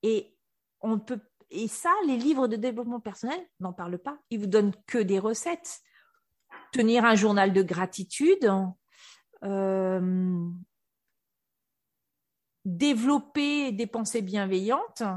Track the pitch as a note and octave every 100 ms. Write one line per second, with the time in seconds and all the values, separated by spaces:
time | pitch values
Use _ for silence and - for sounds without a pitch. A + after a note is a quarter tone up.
0 | G#3+ A3 - _ _ _ _ _ A3 A3
1 | G#3+ B3 _ _ _ E3+ A3+ - F4 G4
2 | E4+ B3+ C4 C#4 B3 A3 B3 A#3 A#3+ A#3+
3 | A3 F#3+ A#3 E4 F4 _ F#3 F3+ F3 F3
4 | C4+ D4 _ A3+ G3+ G#3+ G3+ F#3 - B3
5 | G3 F#3+ G#3+ A3+ E4+ E4+ - - _ _
6 | _ _ _ _ _ - - B3+ A3+ A#3
7 | A#3 A3 G#3+ G3+ G3 F#3+ F#3 E3+ F#3 -
8 | F#3 - D4+ F#4+ A#3+ F#3+ F#3+ F#3 _ _
9 | - - _ - G3 G3 G3 F#3+ F#3 F#3
10 | F3+ F#3 F#3 F3 E3+ F3 F3+ _ _ _
11 | _ _ _ _ _ _ _ _ _ _
12 | _ _ _ _ _ _ G3 E3+ D4 B3
13 | A#3+ C#4+ - D4 C#4+ D4 C#4 G3+ A3+ A3+
14 | A3 A#3 F#3+ G3+ G3 F#3 G3 C4 A4 -
15 | G#3+